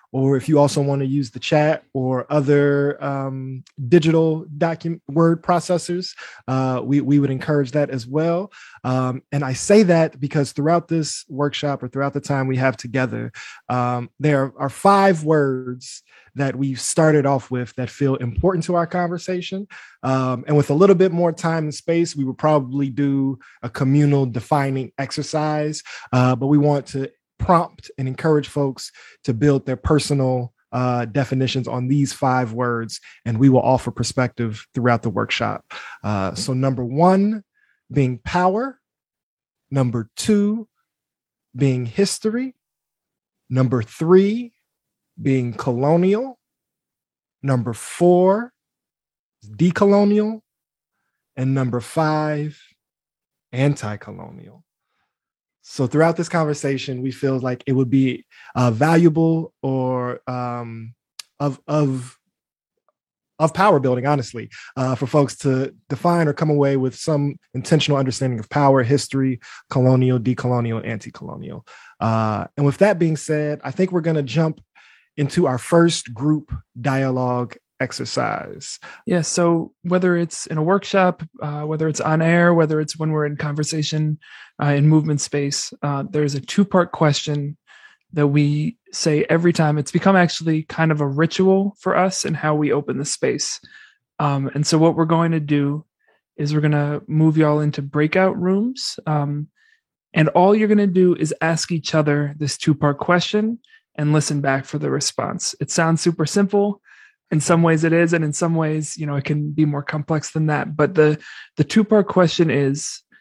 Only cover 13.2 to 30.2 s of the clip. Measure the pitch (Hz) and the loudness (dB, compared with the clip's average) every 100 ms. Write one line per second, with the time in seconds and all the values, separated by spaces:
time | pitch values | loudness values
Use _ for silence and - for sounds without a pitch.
13.2 | 117 - - - - 127 123 123 120 - | -10 -12 -18 -16 -6 -4 -2 -4 -8 -4
14.2 | 151 143 135 - 139 - 196 202 196 170 | 0 2 0 -4 -8 0 4 6 4 2
15.2 | 151 156 139 131 127 127 127 - - _ | 2 2 2 -2 -6 -10 -14 -20 -20 _
16.2 | _ - 139 127 139 127 - - 156 151 | _ -6 -4 -2 -4 -4 -2 2 4 4
17.2 | 135 139 - 127 120 - 127 - 139 131 | 2 0 -2 -6 -6 -6 -8 -2 -2 0
18.2 | 120 110 170 185 165 175 170 180 175 170 | -4 -2 0 0 0 -2 0 -2 -4 -4
19.2 | - 185 180 190 208 - - _ - 131 | -6 -8 -6 -10 -12 -16 -20 _ -2 0
20.2 | 131 123 135 147 143 147 196 185 190 170 | 0 -4 0 2 4 4 6 6 2 2
21.2 | 175 165 170 165 151 143 - 170 170 151 | -2 -2 -2 -2 -4 -6 -2 0 0 -2
22.2 | 131 120 156 151 127 139 139 123 143 139 | -4 0 2 2 0 -4 -4 -2 0 0
23.2 | 135 131 - _ 120 - 131 143 147 143 | -2 -4 -12 _ -10 -4 2 4 4 2
24.2 | 131 120 - 151 139 135 131 - 135 - | 0 -4 -2 0 0 -4 -6 -8 -8 -8
25.2 | 143 156 151 151 151 151 - - - 127 | -6 -4 -2 -2 -4 -6 -12 -18 -2 2
26.2 | 127 127 135 147 147 143 - 139 135 - | 2 2 2 2 4 0 -2 -8 -8 -12
27.2 | _ - - 170 170 - - - 131 127 | _ -4 2 2 2 -8 -16 -8 -6 -2
28.2 | 165 151 139 - 139 131 - - - - | 0 2 0 -2 -4 -4 -14 -20 -20 -8
29.2 | - 113 147 135 - 127 - 151 - 143 | -4 0 2 2 0 -4 2 2 2 0